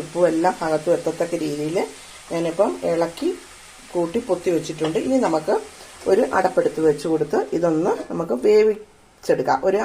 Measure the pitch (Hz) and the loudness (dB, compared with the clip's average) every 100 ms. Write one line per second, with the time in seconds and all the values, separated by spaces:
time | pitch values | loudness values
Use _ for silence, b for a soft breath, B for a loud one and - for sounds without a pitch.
0 | 147 170 175 160 180 185 165 156 175 170 | -2 0 2 2 0 0 0 0 2 0
1 | 175 - 170 170 156 147 151 185 440 B | 0 -4 -2 -2 -4 -4 -4 -2 -4 B
2 | B B - 170 170 165 220 - 170 170 | B B -8 -4 -2 0 0 0 -2 0
3 | 165 - 339 370 - - - - - 175 | -2 -2 -4 -4 -10 -20 -20 -20 -8 -4
4 | 170 233 226 180 185 160 160 151 156 196 | -2 -2 -2 -2 0 -2 -2 -4 -2 -2
5 | 269 262 202 160 160 427 - B B B | 0 2 2 0 0 -2 -4 B B B
6 | - 190 262 - 185 - - - 160 151 | 2 2 2 2 2 2 0 2 2 2
7 | 170 160 151 285 480 160 170 156 180 466 | 0 -2 0 -2 -2 0 0 2 0 -2
8 | - 175 165 247 214 214 214 208 - - | -4 -6 -4 0 4 6 4 2 -6 -20
9 | - _ - 151 135 139 190 196 | -20 _ 0 0 2 0 2 0